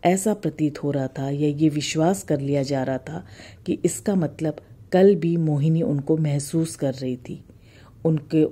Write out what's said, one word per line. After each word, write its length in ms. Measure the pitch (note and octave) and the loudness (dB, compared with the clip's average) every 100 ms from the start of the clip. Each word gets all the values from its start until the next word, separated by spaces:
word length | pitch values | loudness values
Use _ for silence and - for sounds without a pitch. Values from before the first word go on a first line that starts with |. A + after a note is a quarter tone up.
ऐसा 300 | F3 F#3+ G3+ | 2 2 0
प्रतीत 480 | G#3 D#3+ D3 D3+ C#3+ | -2 -4 -2 -2 -2
हो 80 | C#3+ | -4
रहा 160 | C#3 C3 | -2 -4
था 240 | - C3+ | -6 -6
या 180 | C#3+ D3+ | -2 -2
ये 200 | D3 D#3 | 2 2
विश्वास 540 | D3 C3+ D#3+ D#3+ G3 | 2 -4 0 0 0
कर 180 | - D3 | -2 -4
लिया 220 | C#3 C#3+ | 0 -2
जा 200 | C3 C#3 | 0 -2
रहा 160 | B2+ C3 | -2 -4
था 280 | B2+ D#3+ - - - - - | -6 -14 -14 -20 -20 -16 -6
कि 120 | D#3+ | -2
इसका 300 | F3 - - | -2 -2 -2
मतलब 420 | G3 D3+ - D#3+ D3+ - - - | 0 0 -2 -6 -6 -14 -20 0
कल 220 | F#3 G3 | 6 6
भी 220 | F#3+ E3+ E3+ | 6 2 0
मोहिनी 460 | D#3+ D3 D3+ D#3+ | 0 2 2 2
उनको 340 | E3 C#3+ C#3 D#3+ | 2 -2 0 0
महसूस 600 | D3+ C#3+ C#3+ E3 D#3+ - | 2 -2 -2 -2 -2 -2
कर 180 | C#3 | -4
रही 220 | C3 C3 B2+ | -4 -6 -6
थी। 280 | - - - - - - - - | -8 -16 -16 -20 -20 -20 -20 -6
उनके 420 | E3 D#3 - D#3+ D3+ | 0 0 0 2 2